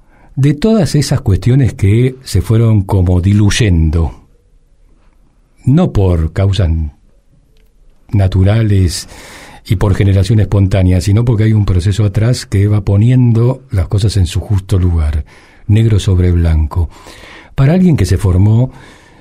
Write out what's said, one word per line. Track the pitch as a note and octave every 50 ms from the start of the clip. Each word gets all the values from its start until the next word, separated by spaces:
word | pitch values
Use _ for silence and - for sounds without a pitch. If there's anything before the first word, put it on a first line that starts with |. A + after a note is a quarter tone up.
| _ _ _ _ - - -
De | C#3 C3 D3 D3+
todas | - - A3 A3+ A3 D#3+ - -
esas | D3 C3+ - D3 -
cuestiones | - G#2 F#2+ F2+ - A#2 B2 C#3 C3+ G2 -
que | - - G2 G#2 A#2 B2 C3 B2+ -
se | - - - F#2
fueron | F#2 - A2 A2 A#2 A2+ A2 G#2
como | F#2+ - - F#2+ F2+ F2+ F2+ F2+
diluyendo, | F2 G2 G2+ G#2 G#2+ G2+ - - A#2+ G2+ F2 E2 D#2+ D#2 D#2 E2 E2 - - - _ _ _ _ _ _ _ _ _ _ _ _ _ _ _ _ _ _ _ _ _ _ _ _ _ _ _ _ -
no | B2 C3+ E3 F3+ -
por | - G#2 G2 F#2 F2+ E2 D#2+ D#2+
causas | - - F#2+ G2 F#2+ - F#2 D#2+ D#2+ D#2+ D#2 D2 - _ _ _ _ _ _ _ _ _ _ _ _ _ _ _ _ _ _ - _ _ _ -
naturales | - G2+ F#2+ F#2+ G2 F#2+ F#2 G2 G#2+ A2+ A2+ G#2 G2+ F#2+ F#2+ F2 F2 - - - - - - - - - - - - - _
y | - -
por | - A2 G#2 F#2+
generación | - G#2+ G2 F#2+ G2 F#2+ - A#2 G#2+
espontánea, | G2 F#2 - G2+ G2 F#2+ G#2 G2 F#2 F#2 F#2 F#2
sino | F2+ G2+ G2 A2+ A#2+
porque | B2 A#2 G2+ A2
hay | A2
un | A2 G#2 G2+
proceso | F#2+ F#2+ F2+ E2 G#2 F#2 - G#2+
atrás | G2+ F#2+ G2+ G#2 A#2+ B2 - -
que | - - G2 G2+
va | G#2 G#2 G#2 G2
poniendo | - G2 G2+ G#2+ B2 B2+ B2+ B2 A#2+ A2 A2+ A#2 B2 C3 - - -
las | - F#2+ D#2+ -
cosas | - G2 G#2+ G#2 -
en | G2+ F#2
su | F2 - F#2
justo | - - G#2 F#2+ F#2+ - G2+ F#2
lugar, | F2+ F2+ E2+ E2 D#2 D2+ D2 D2 - - - - - - - - -
negro | - G#2 A2+ A2+ A2+ G#2+ G2
sobre | - G2+ F#2 F2+ F2+ F2+
blanco. | F2 E2+ E2 E2 D#2+ D#2 D#2 D2+ - F2+ D#2+ - - - - - - - - - - - - - -
Para | - C3+ C#3 F3
alguien | F#3 F#3 F3+ D3+
que | - G2
se | - G2 -
formó | - F#2+ F2 F2+ G2+ G#2+ A2 A#2 C3 B2+ - - - - - - - - - -